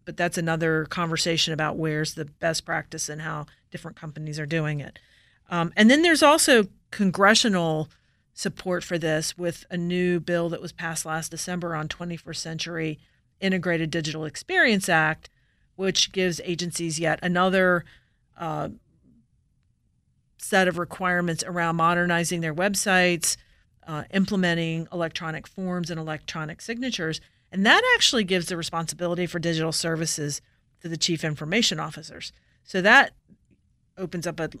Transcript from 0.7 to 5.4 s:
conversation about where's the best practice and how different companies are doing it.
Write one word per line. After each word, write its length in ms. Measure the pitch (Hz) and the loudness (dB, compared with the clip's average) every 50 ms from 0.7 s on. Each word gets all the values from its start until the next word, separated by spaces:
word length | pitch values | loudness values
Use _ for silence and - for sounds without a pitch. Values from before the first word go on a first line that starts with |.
| 160 160 156 | 2 0 0
conversation 640 | - - 185 175 165 160 156 - 175 165 156 - 160 | -2 -4 -4 -2 -2 0 0 0 0 0 0 0 0
about 260 | 160 147 156 151 - - | 0 -2 -2 -2 -2 -2
where's 360 | 160 160 151 151 156 151 - | -2 -2 -2 -2 -2 -4 -4
the 120 | 160 156 | -8 -10
best 380 | 147 - _ 175 165 160 - - | -12 -8 _ -2 -2 -2 -2 -4
practice 460 | - 165 160 151 - - 156 - - | -4 -4 -4 -6 -6 -8 -8 -8 -8
and 120 | 151 151 | -8 -8
how 260 | 160 156 156 151 147 - - _ _ _ | -8 -8 -8 -8 -10 -12 -16 _ _ _
different 260 | - 175 - 160 - - | -16 -14 -14 -14 -16 -14
companies 420 | - 156 143 156 156 156 147 156 | -14 -14 -12 -10 -10 -8 -8 -8
are 60 | 151 | -4
doing 340 | 143 160 165 156 151 151 147 | -2 -2 -2 0 -2 -2 -4
it. 200 | 139 - - - - _ _ _ _ _ _ _ | -6 -10 -14 -20 -20 _ _ _ _ _ _ _